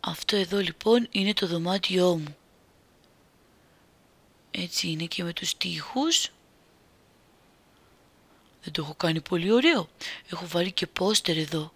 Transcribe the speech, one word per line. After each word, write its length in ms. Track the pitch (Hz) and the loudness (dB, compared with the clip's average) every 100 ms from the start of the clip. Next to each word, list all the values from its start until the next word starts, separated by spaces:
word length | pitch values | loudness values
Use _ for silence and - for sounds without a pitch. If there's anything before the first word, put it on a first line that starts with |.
Αυτό 360 | - 165 - 208 | -6 -6 -2 0
εδώ 220 | 180 202 | 0 0
λοιπόν 500 | 180 165 214 240 233 | -2 -2 4 4 4
είναι 220 | - 196 | 0 0
το 140 | 208 185 | 0 0
δωμάτιό 720 | 170 170 196 - 185 180 170 | -2 0 0 0 4 4 4
μου. 200 | 151 147 _ _ _ _ _ _ _ _ _ _ _ _ _ _ _ _ _ _ _ _ _ | -2 -12 _ _ _ _ _ _ _ _ _ _ _ _ _ _ _ _ _ _ _ _ _
Έτσι 380 | - 175 - 180 | -8 -4 -2 -2
είναι 160 | 156 | -4
και 200 | 165 - | -4 -4
με 80 | 175 | -4
τους 240 | 170 180 - | -4 -6 -4
τοίχους. 760 | 190 165 147 254 302 330 - _ _ _ _ _ _ _ _ _ _ _ _ _ _ _ _ _ _ _ _ _ _ _ | -6 -6 -6 -2 2 2 0 _ _ _ _ _ _ _ _ _ _ _ _ _ _ _ _ _ _ _ _ _ _ _
Δεν 100 | - | -10
το 100 | 156 | -6
έχω 120 | 151 | -8
κάνει 260 | 151 170 160 | -2 0 0
πολύ 320 | - 180 175 | -2 -2 4
ωραίο. 360 | 226 294 294 170 _ - - - | 4 6 2 0 _ -12 -12 -12
Έχω 180 | 170 175 | -12 -4
βάλει 260 | 170 180 | 0 0
και 140 | - 175 | -2 -4
πόστερ 500 | - 185 214 - 160 | 0 2 2 0 -2
εδώ. 360 | 156 160 156 | 0 -4 -6